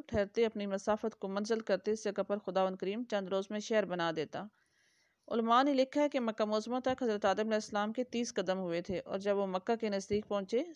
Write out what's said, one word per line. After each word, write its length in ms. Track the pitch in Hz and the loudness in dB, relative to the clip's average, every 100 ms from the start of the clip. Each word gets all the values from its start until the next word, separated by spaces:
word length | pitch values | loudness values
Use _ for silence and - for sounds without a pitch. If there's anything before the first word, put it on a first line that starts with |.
| - | -2
ठहरते, 360 | 226 202 - | -2 0 2
अपनी 220 | 226 214 202 | 0 0 -4
मसाफत 460 | 196 - 214 226 - | -4 0 -2 -2 -6
को 120 | 190 | -6
मंजिल 300 | 196 214 226 | -4 -2 -2
करते, 300 | 220 190 208 | 0 0 0
इस 120 | 214 | -2
जगह 180 | 208 202 | -2 -2
पर 140 | 190 202 | -2 -2
खुदावंद 380 | 202 185 190 190 | -2 0 0 0
करीम 260 | 185 214 240 | -4 -4 -2
चंद 220 | 202 185 | -4 -2
रोज़ 220 | 190 196 | -2 -2
में 80 | 214 | -6
शहर 220 | 208 220 190 | 0 0 2
बना 240 | 175 170 | 0 -2
देता। 360 | 160 143 - 208 _ _ _ _ _ _ _ - | -2 -4 -6 -10 _ _ _ _ _ _ _ -4
उलमा 340 | 233 226 233 | 0 4 6
ने 100 | 277 | 6
लिखा 260 | 269 262 294 | 4 2 2
है 80 | 294 | 2
कि 100 | 277 | 2
मक्का 240 | 233 214 214 | -2 0 2
मुअज़्ज़मा 340 | 214 226 247 | 0 0 -2
तक 200 | 254 254 | 0 0
हज़रत 220 | 247 208 208 | 0 2 2
आदम 200 | 190 220 | 2 2
अलैहिस्सलाम 460 | 214 214 208 214 | 0 0 -2 0
के 120 | 220 247 | -2 -2
तीस 220 | 233 233 | -2 -2
कदम 260 | - 180 185 | -2 0 0
हुए 220 | 180 170 | 0 -2
थे 160 | 180 180 | -2 -4
और 180 | - 196 | -4 -4
जब 160 | 202 202 | 0 2
वो 100 | 196 | 2
मक्का 260 | 185 185 226 | -2 0 -2
के 140 | 220 | 0
नज़दीक 360 | 196 190 208 214 | -2 0 -2 0
पहुँचे, 400 | 202 196 233 339 | -4 0 0 -2